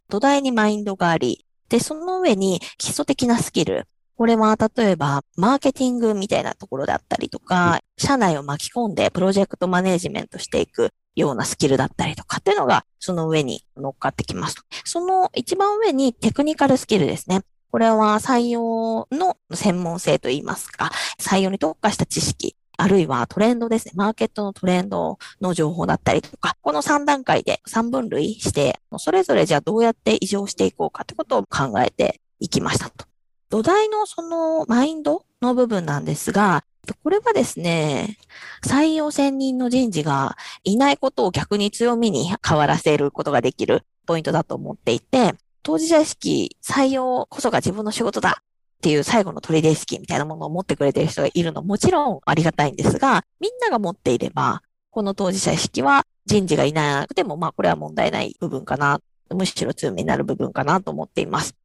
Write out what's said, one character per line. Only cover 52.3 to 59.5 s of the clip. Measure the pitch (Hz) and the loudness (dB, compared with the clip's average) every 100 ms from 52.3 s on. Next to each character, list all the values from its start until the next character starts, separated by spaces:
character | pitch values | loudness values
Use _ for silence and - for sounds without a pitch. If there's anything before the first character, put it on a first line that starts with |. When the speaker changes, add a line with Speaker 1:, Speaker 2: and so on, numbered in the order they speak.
Speaker 1:
り | 156 | 2
が | 165 | 2
た | - 147 | 2 0
い | |
ん | - | 0
で | - | 0
す | - | 2
が、 | 269 220 - - | 2 2 0 -6
み | 381 | -6
ん | 494 | -2
な | 466 | 0
が | 247 | 0
持 | 185 | -2
っ | - | -4
て | - | 0
い | 120 | 0
れ | - | 0
ば、 | - 127 - - _ _ | -2 -2 -2 -8 _ _
こ | - | -6
の | 202 | -4
当 | 196 196 | -2 -2
事 | 190 | 0
者 | - | 0
意 | 165 | 0
識 | - - | -2 0
は | 269 277 - _ - | 2 4 2 _ 0
人 | 214 180 | 2 4
事 | 151 | 2
が | |
い | 135 | 2
な | 156 147 139 147 | 2 0 0 -2
く | - | -4
て | 269 | -4
も、 | 151 | -4
ま | 165 | -6
あ、 | |
こ | - | -2
れ | 185 | 0
は | 160 | 0
問 | 156 156 | -4 -2
題 | - | -2
な | - | -2
い | 123 - | -6 -6
部 | 175 | -8
分 | 131 | -6
か | - 143 | -6 -2
な、 | 143 151 - _ - | 0 0 -4 _ -8
む | 185 | -4
し | 190 | -4